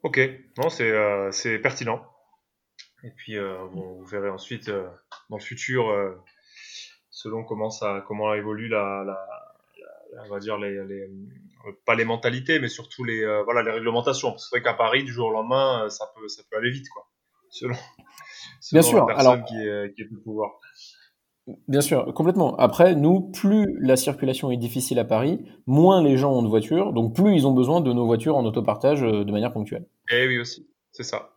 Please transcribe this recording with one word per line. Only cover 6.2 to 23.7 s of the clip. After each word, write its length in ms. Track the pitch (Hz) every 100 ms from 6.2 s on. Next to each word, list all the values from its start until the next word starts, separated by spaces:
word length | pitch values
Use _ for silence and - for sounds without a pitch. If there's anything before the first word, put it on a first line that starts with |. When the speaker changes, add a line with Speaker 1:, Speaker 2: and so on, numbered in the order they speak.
| _ _ _ - - - - _ _
Speaker 1:
selon 340 | - 110 113
comment 260 | 113 107 110
ça, 340 | 110 107 98 98
comment 260 | 107 107
évolue 340 | 107 104 107 117
la, 360 | 110 98 98 98
la, 60 |
la, 1040 | 95 95 - - _ _ _ - - - -
la, 80 | 107
on 20 |
va 120 | 101
dire 180 | 104 104
les, 140 | 101
les, 300 | 98 98 98
euh, 680 | 95 98 101 127 - _ 104 98 -
pas 80 |
les 100 | 117
mentalités, 540 | 113 113 120 123 131 160
mais 100 | 120
surtout 360 | - - -
les, 180 | 123 113
euh, 220 | 107 107
voilà, 180 | 104 120
les 80 | 113
réglementations. 600 | 113 113 117 123 127 127
Parce 160 | 104 -
que 40 |
c'est 80 | 123
vrai 40 |
qu'à 100 | 120 113
Paris, 280 | 113 127
du 80 | 139
jour 160 | 120 113
au 40 |
lendemain, 520 | 110 113 135 135 120
euh, 40 | 107
ça 180 | - 107 113
peut, 100 | 107
ça 160 | - _
peut 60 | 110
aller 140 | 120
vite, 180 | 135 127
quoi. 200 | - - _ _ _ _
Selon, 240 | - 127
<laughs> 840 | 123 - _ _ - - - - -
selon 200 | - 151
Speaker 2:
Bien 20 |
sûr. 160 | 160 220
Speaker 1:
la 80 | 123
personne 260 | 110 131
Speaker 2:
Alors, 100 | 123
Speaker 1:
qui 100 | 113
est, 400 | 113 107 104 101
qui 80 | 101
est 60 | 107
au 80 | 107
pouvoir. 300 | 110 107 104 - - _ - - _ _ _ _ - - -
Speaker 2:
bien 120 | 139
sûr, 320 | 139 147 -
complètement. 420 | - 165 185 151 -
Après, 380 | 123 - 180
nous, 260 | 160 151 190
plus 560 | 185 - 196 214 202